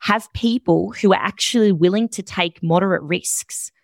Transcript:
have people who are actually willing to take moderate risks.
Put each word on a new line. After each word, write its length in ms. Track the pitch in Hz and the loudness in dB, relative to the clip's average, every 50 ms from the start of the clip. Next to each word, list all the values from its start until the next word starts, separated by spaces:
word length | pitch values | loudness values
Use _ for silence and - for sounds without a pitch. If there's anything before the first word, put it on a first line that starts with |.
have 320 | - - 208 226 - - | -2 0 0 0 -2 -6
people 600 | - - - 233 233 254 - - 165 165 180 208 | -8 -2 0 0 0 0 0 2 2 2 0 -2
who 200 | 233 - - 196 | -4 0 2 4
are 80 | 190 - | 4 4
actually 520 | - - - - - - - 240 214 208 | 2 -4 -4 -4 -4 0 2 4 4 4
willing 360 | 185 151 175 180 196 214 233 226 | 4 4 2 2 2 0 -2 -2
to 120 | - - | -4 -10
take 400 | 185 - - 185 175 170 - - | -12 -8 -2 -2 -2 -2 -2 -4
moderate 400 | 175 165 165 180 190 190 180 - | -2 0 2 2 2 2 0 -2
risks. 680 | - 147 175 185 - - - - - - - - - - - _ | -2 -4 -6 -6 -4 -6 -6 -6 -8 -10 -12 -12 -12 -14 -16 _